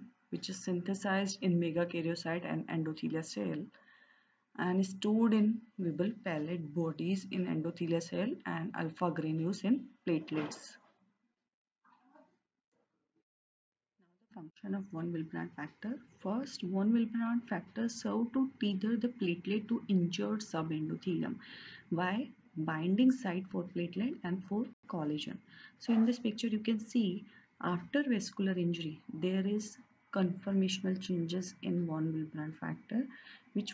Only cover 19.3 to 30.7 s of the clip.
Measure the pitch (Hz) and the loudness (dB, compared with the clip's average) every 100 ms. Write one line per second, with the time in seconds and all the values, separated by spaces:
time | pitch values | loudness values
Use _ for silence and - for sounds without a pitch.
19.3 | 170 190 214 - 233 - 190 170 202 208 | 0 0 0 0 -2 4 4 4 2 0
20.3 | 214 - 165 160 156 156 170 190 165 - | -2 -2 -2 0 -2 -2 -2 -2 0 -2
21.3 | - - - - - - 165 180 208 294 | -4 -10 -16 -16 -14 -2 0 2 0 -4
22.3 | - - 165 156 156 175 202 262 254 196 | -10 -10 -4 -2 0 4 6 6 6 0
23.3 | 180 190 190 180 175 175 180 247 - 180 | -2 -2 -4 -4 -4 -2 0 -2 -2 -4
24.3 | 190 185 208 262 - - 175 151 151 - | -4 -2 -2 -2 -8 -8 -4 -2 -2 -4
25.3 | - - - - - - 226 226 240 220 | -10 -14 -20 -20 -6 2 6 6 4 -2
26.3 | - 226 208 226 214 - 247 196 190 - | -2 -2 0 0 0 0 2 2 0 -6
27.3 | - - - 180 175 - 285 294 214 - | -20 -20 -6 -2 -2 0 0 2 0 0
28.3 | - 190 180 175 170 160 156 - 156 185 | 0 0 2 2 0 -4 -8 -10 -2 0
29.3 | 190 190 208 208 - - _ _ 196 185 | 2 2 0 -2 -12 -20 _ _ 0 0
30.3 | - 196 196 190 | 0 0 2 2